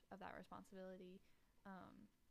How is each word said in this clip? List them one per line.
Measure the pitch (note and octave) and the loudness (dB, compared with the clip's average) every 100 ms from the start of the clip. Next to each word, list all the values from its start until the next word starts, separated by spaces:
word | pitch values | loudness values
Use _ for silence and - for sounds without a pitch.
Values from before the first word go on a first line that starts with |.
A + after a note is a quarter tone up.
| - | -2
of | G3 | 2
that | - - | 4 4
responsibility. | F3+ - G3 F#3+ F#3 F#3 F#3 F#3+ - - - - G3 | 2 0 0 2 2 2 0 -4 -6 -14 -16 -6 0
Um, | F#3+ - - G#3 - - | 0 0 -4 -8 -12 -16